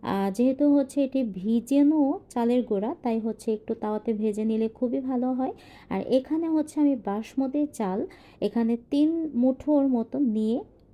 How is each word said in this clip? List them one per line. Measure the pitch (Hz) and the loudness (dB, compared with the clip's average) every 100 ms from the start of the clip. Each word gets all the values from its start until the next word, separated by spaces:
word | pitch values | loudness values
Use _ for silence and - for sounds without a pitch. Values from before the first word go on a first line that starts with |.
আহ, | - 196 196 | -4 -2 -2
যেহেতু | 190 254 269 294 | 0 0 2 4
হচ্ছে | 285 269 - | 4 2 0
এটি | 269 269 | 0 0
ভিজানো | 240 180 196 233 226 277 285 311 277 370 - | -4 -4 0 -2 2 4 4 4 2 0 -4
চালের | 247 233 247 | -2 2 0
গুঁড়া, | 240 202 214 349 | 0 -2 -2 -4
তাই | 240 226 | -2 -2
হচ্ছে | 220 220 - | -2 -6 -4
একটু | 214 - | -4 -4
তাওয়াতে | 226 214 214 214 | -6 -4 -4 -2
ভেজে | 208 220 208 | -2 -2 0
নিলে | 220 220 220 | 0 0 -2
খুবই | 226 247 269 | -2 -2 -2
ভালো | 262 254 254 | -2 -2 -2
হয়। | 254 262 466 - - - | -2 -4 -6 -18 -20 -8
আর | 190 | -6
এখানে | - 262 262 320 330 | 0 0 0 -4 0
হচ্ছে | 311 302 - | 0 -2 0
আমি | 285 269 | 2 2
বাসমতি | - 202 220 - 269 294 294 | -4 -6 -4 -4 -2 -2 -4
চাল | - 202 190 349 - - - | -4 -4 -4 -6 -12 -20 -6
এখানে | 214 233 233 233 - | -2 0 0 -2 -2
তিন | 285 302 330 320 | 2 2 0 -2
মুঠোর | 240 254 269 - 294 277 | 0 0 0 2 2 4
মতো | 247 226 262 | 0 -2 -2
নিয়ে | 269 214 214 240 427 _ _ | 0 0 0 -2 -4 _ _